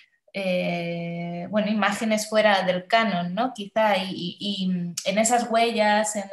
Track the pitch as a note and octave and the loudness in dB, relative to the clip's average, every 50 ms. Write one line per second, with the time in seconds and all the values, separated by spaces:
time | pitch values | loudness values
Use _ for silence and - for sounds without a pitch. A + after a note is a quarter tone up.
0 | - _ _ _ _ _ - G3 G3 F#3 F3+ F3+ F3+ F3 F3 F3 E3+ E3+ E3+ E3+ | -20 _ _ _ _ _ -10 -6 -2 -2 -2 0 0 -2 -2 -4 -4 -6 -6 -6
1 | E3+ E3+ E3+ E3+ E3+ E3+ F3 F3 F3 F#3 G3 G#3+ G3 G3+ A3 G#3 G3 G3+ G3+ - | -6 -6 -6 -6 -6 -8 -8 -8 -8 -2 -2 0 0 0 2 2 2 2 2 0
2 | A#3 A3 G#3+ G#3+ - - A3 G#3+ G#3+ G#3+ G3+ F#3+ F#3 F#3 F3+ F3+ F3+ - A#3 A3+ | 0 0 0 0 0 0 2 4 6 6 4 4 4 2 0 -2 0 2 2 2
3 | A3+ G3+ F#3 F3 F3 F3 F3+ G#3 B3 C4 B3+ - G3+ G3 - A3 A3 G#3+ G3+ F#3 | 4 2 0 -2 -2 -2 -2 -2 -2 -2 -4 -8 -12 -4 0 2 2 4 2 2
4 | F#3 F#3+ F#3 E3 F3 F3 - - - G3+ G3+ F#3+ F#3+ F#3 F3+ F3+ F3 F3 E3 - | 0 -4 -6 -6 -6 -8 -8 -6 -6 -6 -4 -2 -2 -2 -2 -2 -4 -4 -6 -4
5 | - F#3+ G3 G#3 A3 A3 B3 A#3 A3+ A3+ A3+ A3+ A#3 A#3 A3 G#3+ G#3+ G#3 G#3 G#3+ | -4 0 0 2 2 2 2 2 2 2 2 2 2 2 2 2 2 4 4 2
6 | G#3+ G#3+ - G#3 G3 G3 | 2 0 -4 -6 -6 -6